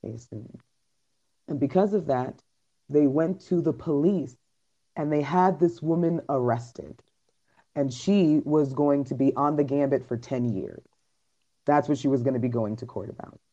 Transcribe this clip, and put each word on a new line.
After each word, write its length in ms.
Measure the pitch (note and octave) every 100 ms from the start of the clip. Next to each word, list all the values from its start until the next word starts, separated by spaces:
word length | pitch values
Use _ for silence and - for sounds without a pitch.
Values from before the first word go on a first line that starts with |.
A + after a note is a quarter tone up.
They 100 | -
assumed. 500 | A#2 - A2+ B2 - _ _ _ _ _ _ _ _ -
And 100 | D3
because 340 | C3+ F#3 G3+
of 120 | G3+ D#3
that, 340 | C3 B2+ - _ _ _ _ _
they 180 | C#3+ D3
went 340 | C#3 E3 F#3+ -
to 120 | F3
the 120 | D#3+
police 640 | C3+ - C#3+ D#3+ G3 B2+ - _ _ _ _ _ -
and 160 | D3+
they 100 | D3+
had 380 | C#3+ F3 F#3 F#3
this 220 | E3+ E3+
woman 400 | D3+ E3 E3+ E3+ -
arrested. 720 | C#3 B2 A#2 A#2+ - C#2+ - _ _ _ _ _ _ _ -
And 180 | C#3
she 460 | B2 - G3+ E3+ D3+ C#3+
was 260 | D3+ C#3+
going 320 | C3+ D3 C#3+ C#3
to 100 | B2
be 200 | C3+ C3
on 220 | D3 D3+
the 60 | C#3
gambit 400 | C#3 C#3 C3+ B2
for 80 | A#2+
ten 300 | - C3 A#2+
years. 360 | F#2+ B1 G1+ _ _ _ _ _ _ _ _ -
That's 240 | D3 C#3+
what 80 | C#3+
she 100 | C#3+
was 160 | C3+
gonna 160 | A#2+ B2+
be 80 | B2
going 300 | A#2+ A2 A2
to 80 | A#2
court 240 | - G2
about. 300 | - - - _